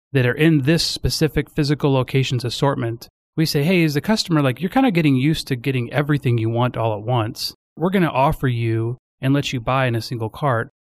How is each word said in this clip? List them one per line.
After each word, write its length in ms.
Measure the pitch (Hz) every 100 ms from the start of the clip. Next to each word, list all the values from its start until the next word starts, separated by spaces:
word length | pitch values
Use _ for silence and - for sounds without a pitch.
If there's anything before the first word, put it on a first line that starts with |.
| _
that 140 | 135 123
are 80 |
in 280 | 123 156 156
this 200 | 131 165
specific 680 | - - 135 - 156 - 143
physical 440 | - 143 147 147
location's 520 | 135 123 135 131 123
assortment. 640 | 120 - 143 139 117 113 - _ _ -
We 100 | 160
say, 160 | 147
"Hey, 220 | 147 190
as 120 | 160 143
a 40 |
customer, 420 | - 220 - 156
like, 180 | 139 123
you're 80 | 180
kinda 200 | 262 269
getting 240 | 170 156 131
used 300 | 139 160 -
to 80 | 127
getting 340 | 135 131 120
everything 440 | 135 147 147 131 117
you 140 | 110
want 260 | 117 123 120
all 160 | 113
at 80 | 104 110
once. 480 | 123 110 123 - - _ -
We're 140 | 190
gonna 200 | 196 165
offer 380 | 127 139 147 139
you 500 | 117 117 113 113 127 _ _
and 120 | 131
let 200 | 139 139
you 80 | 131
buy 260 | 113 131 131
in 80 |
a 80 | 117
single 260 | - 120 110
cart 400 | - 147 117 117 _